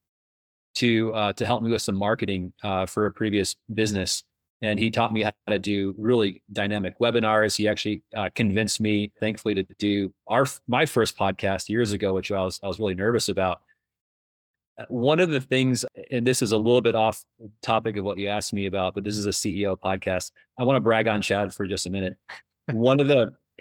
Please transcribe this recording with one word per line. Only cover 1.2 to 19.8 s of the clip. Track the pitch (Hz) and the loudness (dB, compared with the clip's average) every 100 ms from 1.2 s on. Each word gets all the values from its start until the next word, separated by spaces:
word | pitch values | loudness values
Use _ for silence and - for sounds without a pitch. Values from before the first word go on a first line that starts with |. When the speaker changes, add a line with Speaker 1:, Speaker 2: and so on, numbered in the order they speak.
| 104 | -2
Speaker 1:
to | 98 113 | 0 -2
help | 120 | 0
me | 113 | 0
with | 113 | -2
some | - 98 | -2 -2
marketing, | 101 113 104 95 90 - | 0 0 -2 -4 -6 -8
uh, | 104 92 92 | -4 -2 -2
for | - 104 | 0 -2
a | |
previous | - 110 101 95 - - | 0 0 0 0 -4 -8
business. | 107 110 101 92 - - _ _ _ | -2 -2 0 -2 -4 -8 _ _ _
And | 110 104 | -2 0
he | 113 | 0
taught | 110 113 | 0 0
me | 110 | 0
how | 107 - - | -2 -4 -2
to | 104 | -2
do | 101 101 98 98 | 0 -2 -2 -2
really | 110 123 104 92 - | 0 2 2 -2 -10
dynamic | 104 101 104 92 - | -4 -2 -2 -4 -2
webinars. | 117 117 110 107 107 - | 0 2 2 4 4 2
He | 104 | 0
actually, | 104 107 104 - | 0 -4 -6 -8
uh, | 110 95 - | -6 -4 -2
convinced | 110 98 104 - | 0 2 0 0
me, | 107 104 104 - | 0 0 -2 -4
thankfully, | 110 107 110 98 | -4 -4 -2 -2
to | 95 - | -4 -4
do | 104 101 95 - - | -2 0 -2 -6 -2
our, | 117 139 - - | 2 2 -2 -2
my | 123 156 | 0 2
first | - 107 - | 2 0 0
podcast | 98 95 101 95 - | -2 0 -2 -2 -2
years | 110 113 | 0 0
ago, | 101 98 | 0 0
which | 95 - | -2 -2
I | 101 | -2
was, | 92 - | -2 -4
I | 98 | -6
was | 90 | -4
really | 107 90 | -2 0
nervous | 104 120 - | 0 0 0
about. | 95 92 87 _ _ _ _ _ _ _ _ _ _ _ - | 0 0 -2 _ _ _ _ _ _ _ _ _ _ _ -20
Uh, | - | -10
one | 123 123 160 | -2 2 4
of | 180 | 4
the | 143 | 0
things, | 131 131 131 123 123 - - | 0 2 2 2 -2 -10 -6
and | 123 120 | 0 2
this | 123 | 2
is | 110 | 2
a | 110 | 2
little | 110 123 | 4 4
bit | 120 110 | 4 4
off | 110 - - _ 110 - | 2 0 -8 _ -20 -10
topic | - 110 113 101 | -2 0 0 -4
of | |
what | 98 95 | -4 -4
you | 98 | -4
asked | 104 - | -4 -4
me | 101 98 | -4 -2
about, | 95 92 | -2 -2
but | - 101 | -2 -4
this | 107 | -4
is | 101 | -2
a | |
C | 92 110 92 | -2 -4 -2
E | 101 | -2
O | |
podcast. | 92 | -2